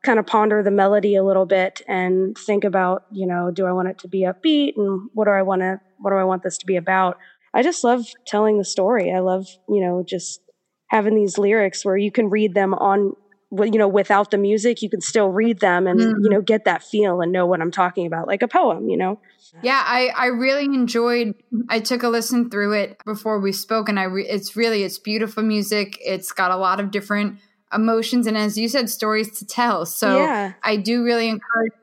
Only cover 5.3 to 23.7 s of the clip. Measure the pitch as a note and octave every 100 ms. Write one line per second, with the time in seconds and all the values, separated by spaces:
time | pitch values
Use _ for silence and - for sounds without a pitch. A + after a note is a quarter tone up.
5.3 | G3 F#3+ F#3+ F#3 F#3+ _ _ G3 G3 F#3
6.3 | F#3 F#3 - F#3 F#3 F3 F#3+ F#3 - -
7.3 | _ _ - C#4 E4 A#3+ B3 A3+ - -
8.3 | G#3 G#3+ G#3 F#3+ - F#3+ A#3+ F3 F#3 F#3
9.3 | F#3 F#3+ - - G#3 F3+ F3+ F3 F#3 -
10.3 | - _ _ _ _ _ A3 G#3 G#3+ G3+
11.3 | F#3 G3+ A3 G3 - G3+ F#3+ G#3 A3 G#3+
12.3 | G#3+ G#3+ F#3 G3 F#3 G3+ G3+ G3 - _
13.3 | _ _ G3 G#3+ A3 G3+ G3 F#3+ G3+ G#3
14.3 | G3+ G3+ G#3+ A#3 A#3 G#3 G3 - A3+ G3
15.3 | F#3+ A3+ G3+ G3 F3 F#3 G#3+ A3+ G#3+ G#3
16.3 | G3+ F#3+ G#3+ G#3 E3+ - G#3 G#3 F3+ E3+
17.3 | F#3 F3+ F3+ E3 F3+ F3+ F#3 E3+ E3 E3+
18.3 | G3 A#3+ F4+ C#4+ E3 A3 F3 F#3 G#3+ _
19.3 | _ _ E3 A#3+ C4+ - B3 B3+ - B3
20.3 | A#3 C4 C#4 C#4 C4+ A#3+ A#3 A#3 A#3+ A3+
21.3 | G3+ _ A3+ A#3+ A3+ A3 B3 A#3+ A#3 A3+
22.3 | B3 A#3 G3+ G3+ G#3 G3 - - G#3+ A3
23.3 | G#3 G3 F#3+ -